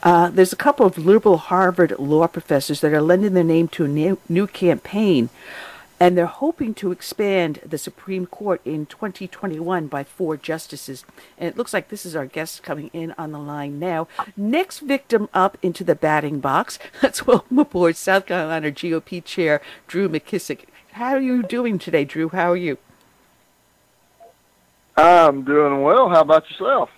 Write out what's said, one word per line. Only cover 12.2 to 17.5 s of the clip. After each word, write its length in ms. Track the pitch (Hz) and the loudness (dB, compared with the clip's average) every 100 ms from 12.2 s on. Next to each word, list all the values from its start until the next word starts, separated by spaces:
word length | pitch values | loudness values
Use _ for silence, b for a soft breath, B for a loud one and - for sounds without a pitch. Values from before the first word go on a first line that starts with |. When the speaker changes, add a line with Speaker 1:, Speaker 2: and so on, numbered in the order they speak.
| 135 | -8
Speaker 1:
guest 380 | - 160 - | -10 -10 -12
coming 260 | - 151 151 | -12 -12 -10
in 200 | 165 165 - | -12 -12 -10
on 160 | 156 | -12
the 60 | 151 | -12
line 400 | 147 147 143 143 | -12 -10 -10 -8
now. 300 | 175 160 165 B B 196 | -6 -6 -8 B B -8
Next 440 | 202 294 370 - | -2 -2 -4 -10
victim 500 | 294 269 _ 220 208 - | -6 -6 _ -2 -2 0
up 200 | 185 - | 0 0
into 220 | 185 170 | -6 -4
the 100 | 170 | -2
batting 460 | 147 156 151 147 147 | 0 0 0 -2 -6
box. 400 | 139 143 - - - | -2 -2 -2 -10 -18
<laughs> 140 | - | -2
Let's 240 | 269 - - | -2 -2 2
welcome 320 | 233 - | 2 2